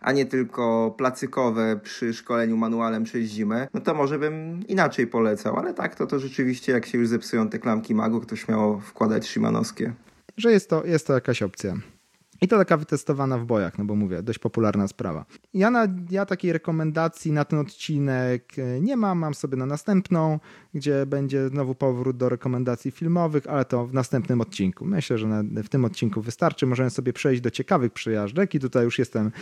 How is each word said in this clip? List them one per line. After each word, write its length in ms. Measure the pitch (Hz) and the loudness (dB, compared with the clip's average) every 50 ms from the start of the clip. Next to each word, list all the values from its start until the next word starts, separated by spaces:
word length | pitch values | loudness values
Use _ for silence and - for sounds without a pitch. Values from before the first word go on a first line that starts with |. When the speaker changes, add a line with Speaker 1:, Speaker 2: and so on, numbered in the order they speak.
Speaker 1:
a 100 | - 127 | -2 0
nie 140 | 135 139 131 | 2 2 2
tylko 680 | 113 135 131 123 - - 127 120 117 113 113 113 110 107 | 2 0 0 0 -2 -2 -2 0 2 2 2 2 0 0
placykowe 840 | - 131 127 127 - 143 - - 135 127 117 110 113 113 110 107 101 - | 0 0 -2 0 -2 -6 -4 0 0 2 2 2 2 0 0 0 -2 -4
przy 300 | - - - 123 117 113 | -10 -10 -6 -4 -4 -4
szkoleniu 440 | - - - 120 117 117 113 113 | -6 -4 -2 0 0 2 2 2
manualem 460 | 113 113 113 113 117 117 113 113 110 113 | 0 0 0 0 0 0 0 -2 -2 -4
przez 220 | 113 - 120 113 | -4 -4 -4 -4
zimę, 420 | 107 104 107 107 104 110 120 135 - - | -4 -4 -2 -2 -2 -2 -2 -2 -4 -6
no 80 | 139 | -4
to 120 | - - 156 | 0 0 2
może 260 | 151 139 135 151 139 | 2 2 0 0 0
bym 440 | 151 156 156 160 160 165 170 175 208 | -2 -2 -2 -4 -8 -8 -8 -8 -6
inaczej 400 | - 196 185 165 123 - - 120 | -2 0 2 2 2 2 0 0
polecał, 500 | 113 - 117 113 107 107 101 - 113 113 | 0 2 2 2 2 2 0 -2 -2 -2
ale 160 | - - 180 - | -2 -2 -2 -4
tak 220 | - 156 160 - | -4 -6 -6 -4
to, 120 | - - | -4 -4
to 120 | - 147 139 | -2 -2 -2
rzeczywiście 520 | 135 131 - - 131 127 127 127 - 135 | -4 -4 -2 0 0 0 0 -2 0 0
jak 140 | 127 117 117 | 0 0 0
się 120 | - - | 0 0
już 100 | 120 120 | 0 2
zepsują 420 | 113 117 110 - - - 113 110 107 | 2 2 0 -2 0 0 0 0 0
te 100 | - 110 | -2 -2
klamki 360 | - 123 110 110 110 - 110 | -2 0 0 0 0 0 0
Magur, 300 | 107 110 113 117 113 - | 2 2 2 0 -2 -4
to 100 | - 110 | -6 -8
śmiało 440 | - - - 110 107 107 107 104 101 | -6 -4 -2 0 2 2 2 2 0
wkładać 480 | - - - - 113 110 110 - 120 | -4 -8 -4 0 2 2 2 0 -2
shimanowskie. 680 | - - 110 113 113 113 117 113 - - - 113 120 120 - - _ _ _ _ - - | -2 -2 0 2 2 2 2 0 -2 -4 -4 -6 -6 -6 -8 -14 _ _ _ _ -16 -6
Speaker 2:
Że 140 | 220 226 233 | 0 4 6
jest 180 | 220 196 - - | 6 6 4 2
to, 160 | 165 156 - | 0 0 2
jest 220 | 175 165 151 - | 2 2 2 2
to 60 | - 139 | 2 2
jakaś 280 | 123 - - 120 - | 2 2 2 0 0
opcja. 340 | 107 92 - - - 95 87 - - - - _ _ _ _ _ _ _ _ - | 0 -4 -4 -4 -6 -4 -4 -6 -8 -12 -16 _ _ _ _ _ _ _ _ 0
I 60 | 185 | 2
to 100 | 185 240 | 4 6
taka 200 | 202 180 - 175 | 6 6 6 4
wytestowana 600 | 147 151 - 156 131 - - 143 139 135 131 131 | 2 2 0 -4 -2 0 -2 -2 0 0 0 0
w 80 | 117 117 | 0 0
bojach, 320 | 117 117 107 92 85 - | 2 2 2 2 0 -2
no 80 | - 101 | -4 -4
bo 100 | 104 104 | -2 0
mówię, 280 | 104 104 92 92 82 101 | 0 0 0 -2 -4 -4
dość 160 | 117 110 - | -4 -4 -2
popularna 480 | - 117 - 117 110 104 101 104 98 | -2 -2 0 2 2 2 2 2 0
sprawa. 380 | 95 - - 113 92 78 76 - - - - _ _ - | -2 -4 -6 -6 -6 -6 -8 -10 -12 -20 -20 _ _ 0
Ja 180 | 185 196 226 | 2 2 4
na, 160 | 247 233 220 196 185 180 175 170 | 4 4 2 2 0 -4 -6 -4
ja 160 | 185 196 202 | -4 -2 -2
takiej 280 | - 190 180 - 175 165 | -2 -4 -2 0 0 0
rekomendacji 800 | 160 - 170 160 160 156 156 151 165 165 160 - - - 160 | 0 -2 -2 -2 -2 0 -2 0 0 0 -2 -2 -4 -2 0
na 140 | 151 151 143 | 0 0 0
ten 140 | - 160 151 | 2 0 -2
odcinek, 920 | 143 - - - - - 156 143 143 139 131 127 127 127 123 120 - _ - | -2 -2 -6 -10 -6 -4 -2 0 0 0 0 0 0 0 0 -2 -4 _ -10
e, 240 | 135 131 123 123 131 | -6 -4 -4 -2 0
nie 160 | 180 254 277 | 0 0 0
mam, 200 | 240 214 196 180 | 0 0 0 0
mam 160 | 170 160 151 143 | 0 -2 -4 -4
sobie 240 | - - 135 131 | -4 -6 -4 -2
na 80 | 127 131 | -2 -2
następną, 760 | 139 143 147 - 220 196 185 - - 180 160 160 156 156 151 - - - - - _ - | -2 -4 -4 0 2 2 2 2 2 2 2 2 2 0 0 -4 -8 -20 -20 -16 _ -10
gdzie 320 | 147 131 147 139 139 139 | -4 0 2 2 2 2
będzie 420 | 139 139 139 139 131 139 135 135 | 0 0 0 0 0 0 0 0
znowu 280 | 131 135 143 135 131 127 | 0 0 -2 -2 -2 -2
powrót 420 | - 139 131 123 123 127 131 127 | 0 2 2 2 2 0 -2 0
do 120 | 123 127 123 | 0 0 0
rekomendacji 640 | 123 117 - 131 123 123 127 127 120 - - 135 | 0 0 -2 -2 -2 0 0 0 -2 -2 -4 -6
filmowych, 560 | - - 165 165 170 175 170 160 151 143 - | -6 -4 0 0 2 2 2 2 2 0 -2
ale 180 | - 151 139 127 | 0 0 0 0
to 200 | - 131 120 120 | 2 0 0 0
w 80 | 123 127 | 0 0
następnym 480 | 131 123 - - 127 95 - 123 120 | -2 0 0 0 0 0 2 0 0
odcinku. 440 | 110 - - - 98 92 - - - | 0 -2 -2 0 0 0 0 -2 -4
Myślę, 320 | 190 202 165 - - 123 | -2 -2 -2 0 0 -2
że 100 | 110 110 | 0 0
na, 360 | 110 107 107 107 107 110 107 104 | 0 0 0 -2 -2 -4 -6 -4
w 60 | - | -2
tym 160 | - 139 123 | 0 2 2
odcinku 360 | 110 - - 123 110 101 110 | 0 0 0 -2 -2 -2 -2
wystarczy. 440 | 107 117 - - 170 160 143 - 143 | -4 -6 -4 0 0 0 0 0 0
Możemy 240 | 127 123 123 131 123 | 0 2 2 0 -2
sobie 240 | - - 123 127 117 | -2 -2 -2 -2 -2
przejść 280 | - - 143 131 123 | 0 0 0 2 2
do 100 | 123 113 | 0 -2
ciekawych 420 | - - 139 - 196 151 123 110 - | -2 -2 -2 0 2 2 2 0 -2
przejażdżek 640 | - - 113 110 104 104 101 123 175 202 - - | -4 -4 -2 -2 -2 -2 -2 0 0 0 0 0
i 40 | 143 | -2
tutaj 240 | 131 123 - 127 120 | -2 0 2 2 2
już 160 | 120 - - | 2 2 0
jestem 320 | 123 - - 113 107 107 - - | -2 0 0 0 0 -2 -2 -6